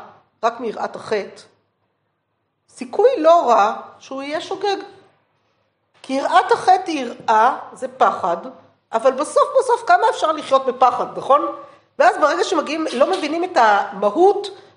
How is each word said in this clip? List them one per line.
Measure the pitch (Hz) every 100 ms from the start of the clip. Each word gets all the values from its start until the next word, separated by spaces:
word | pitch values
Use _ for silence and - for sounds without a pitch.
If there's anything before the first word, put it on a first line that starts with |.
| - _ _ _
רק | 226 233
מיראת | 233 - 202 -
החטא, | - 214 - - - _ _ _ _ _ _ _ _ _ _ _ _
סיכוי | - 247 - 480 466
לא | 311 339 240
רע | 208 208 196 - -
שהוא | - 269
יהיה | 285 320
שוגג. | - 381 403 392 - - _ _ _ _ _ _ _ _ _ _
כי | -
יראת | 269 311 339 370
החטא | 466 - 370 370
היא | 302 240
יראה, | - - 220 240 294 -
זה | 214 254
פחד, | - 208 - 185 185 254 - _ _ _
אבל | 226 262
בסוף | 254 294 - 539 539
בסוף | 508 466 -
כמה | 370 453
אפשר | - 311
לחיות | 311 - 269 262
בפחד, | 247 247 240 180 170
נכון? | 160 285 320 - - _ _ -
ואז | 339 415
ברגע | 294 339
שמגיעים, | - 320 262 320 311
לא | 240 311 359
מבינים | 285 330
את | 359 285
המהות | 220 202 - 196 208 311 381 403 - - -